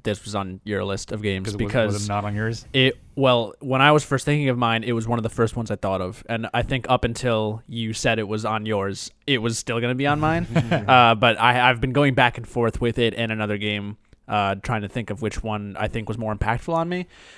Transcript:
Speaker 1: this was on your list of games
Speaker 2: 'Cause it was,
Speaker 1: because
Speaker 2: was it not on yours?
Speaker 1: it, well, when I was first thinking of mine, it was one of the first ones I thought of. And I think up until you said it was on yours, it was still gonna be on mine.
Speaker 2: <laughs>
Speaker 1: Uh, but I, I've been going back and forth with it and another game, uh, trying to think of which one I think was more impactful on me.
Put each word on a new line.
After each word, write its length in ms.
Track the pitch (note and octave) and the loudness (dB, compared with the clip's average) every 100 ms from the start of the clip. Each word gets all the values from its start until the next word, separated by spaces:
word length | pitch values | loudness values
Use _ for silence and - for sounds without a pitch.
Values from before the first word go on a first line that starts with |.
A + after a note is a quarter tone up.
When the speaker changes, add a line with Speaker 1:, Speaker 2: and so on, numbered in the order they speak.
Speaker 1:
this 200 | - G2+ - | -6 -6 -4
was 100 | G#2 | -6
on 240 | G2 F#2 | -6 -10
your 200 | - G2+ G2 | -6 -4 -2
list 260 | G2 - | -6 -6
of 100 | G#2+ | -4
games 240 | G#2+ F#2+ F#2+ | -2 -2 -4
Speaker 2:
'Cause 100 | G#2 | -4
it 60 | |
was, 60 | G#2+ | -2
Speaker 1:
because 260 | B2 A2 | 0 0
Speaker 2:
was 120 | G#2 G#2 | 0 -2
it 20 | |
not 140 | G2+ | -2
on 120 | G#2 G#2 | -2 -2
yours? 300 | A2 A#2 - | -4 -4 -2
Speaker 1:
it, 260 | C3+ C3 - - - | 2 2 0 -10 0
well, 380 | C3 B2 A2 - | 4 4 0 -8
when 220 | C#3 C3 | -4 4
I 100 | C#3+ | 6
was 120 | D3+ - | 6 2
first 200 | C3+ - | -2 0
thinking 220 | D3 C#3 | 0 0
of 80 | B2 | 0
mine, 260 | A#2 A2+ | 2 0
it 80 | A2+ | 0
was 140 | A#2 A2 | -2 -2
one 100 | A#2 | -2
of 40 | |
the 60 | G#2+ | -2
first 260 | - A2+ - | 0 0 0
ones 140 | A2 | -6
I 40 | G#2 | -4
thought 240 | G2 F#2+ | -2 -2
of. 220 | F#2 - - | -4 -8 -6
And 180 | A2+ A2+ | -6 -2
I 80 | A#2 | -2
think 240 | A#2+ C3 A#2+ | -2 -4 0
up 140 | B2+ | 2
until 580 | B2 A#2 B2+ A2+ G#2+ A2 - | 2 -2 0 0 0 -4 -8
you 260 | A2+ A2 | -6 -4
said 260 | G#2+ C3 A2 | -2 0 0
it 80 | G#2 | 0
was 180 | G#2+ A2 | -2 -2
on 200 | A2 G#2+ | -2 0
yours, 460 | G#2+ G2 F#2+ - - - | 0 0 -4 -10 -12 -2
it 120 | C3 | 0
was 180 | A2+ A2+ | 0 -2
still 220 | - A#2 | -4 -2
gonna 140 | A#2+ B2+ | -2 0
be 120 | C#3 | 0
on 120 | D3 | 0
mine. 260 | D#3 E3 E3+ | 0 0 0
Speaker 2:
<laughs> 200 | E3 A#2 D#3+ G#2 | -2 0 0 6
Speaker 1:
Uh, 280 | B2+ A#2 A2+ | 8 8 6
but 240 | A#2 A2 | 4 4
I, 280 | A#2 B2 B2 | 4 6 4
I've 120 | A#2+ | 2
been 100 | C3 | 0
going 200 | B2+ C#3+ | 2 2
back 240 | C3 B2 A#2+ | 4 2 2
and 100 | A2+ | -6
forth 320 | A#2+ A#2 - | 0 0 0
with 200 | A#2+ A2+ | -2 2
it 140 | A#2 - | 0 0
and 160 | A2+ | -4
another 260 | A2 G#2+ G#2 | -2 -2 -2
game, 400 | G#2 G#2 G2+ G#2 _ - - | -2 -4 -4 -10 _ -20 -4
uh, 260 | G#2+ G2 G2 | 0 0 -2
trying 260 | - A2+ | -2 -4
to 40 | G2+ | -2
think 200 | - A2 | -6 -6
of 120 | G2 | -4
which 220 | A2 - | -4 -4
one 320 | A2+ G#2+ G#2 F#2+ | -4 -4 -6 -4
I 80 | A2 | -4
think 180 | A#2 G#2+ | -4 -6
was 100 | A2 | -6
more 160 | A2 G#2 | -4 -2
impactful 380 | - A#2 - | -2 -2 -2
on 140 | E3 E3 | -2 0
me. 200 | F3+ F3 - - | -4 -6 -14 -20